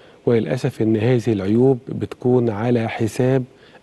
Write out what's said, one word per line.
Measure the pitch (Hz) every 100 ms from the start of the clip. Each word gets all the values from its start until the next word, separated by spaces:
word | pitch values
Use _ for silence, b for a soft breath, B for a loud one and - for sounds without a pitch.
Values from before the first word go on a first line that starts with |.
| B B -
وللأسف | 117 107 76 - -
إن | 110 110
هذه | 117 127 110
العيوب | 104 95 113 131 123 -
بتكون | 113 107 - 123 127 117
على | 101 120 123 113
حساب | - 110 - 127 131 123 B B B